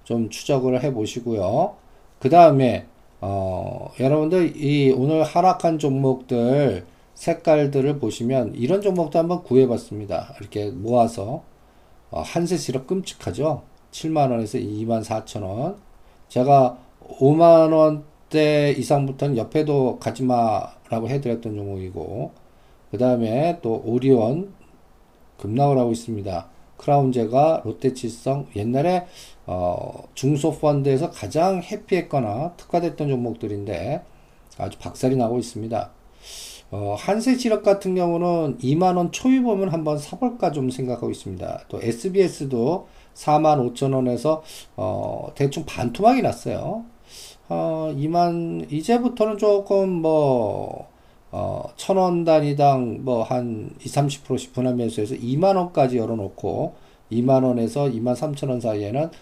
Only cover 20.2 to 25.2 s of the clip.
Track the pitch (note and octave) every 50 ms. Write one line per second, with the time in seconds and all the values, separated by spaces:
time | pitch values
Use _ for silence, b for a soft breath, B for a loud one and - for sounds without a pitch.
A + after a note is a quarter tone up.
20.2 | C3 B2+ B2 A#2+ A#2 A2+ G#2+ F#2+ - - - - - - - A2+ A2+ A2 C3 C#3+
21.2 | C#3 B2 A#2 A#2 - A2+ G#2+ G#2 G2+ G2+ G2 F#2+ F#2 F#2 F2+ - D#2 E2 F#2 A2+
22.2 | D3 E3 b b b b b b b b b b _ - - B2+ B2 B2+ B2 A#2+
23.2 | A#2 A2 A2 C3 D3+ E3+ E3+ F3 - A#2 A2+ G#2+ - A2 A#2 B2 B2+ C3+ C3 A#2+
24.2 | G#2+ A2+ C3+ E3 F#3+ G3+ F#3+ - - - - _ _ - _ _ _ _ _ _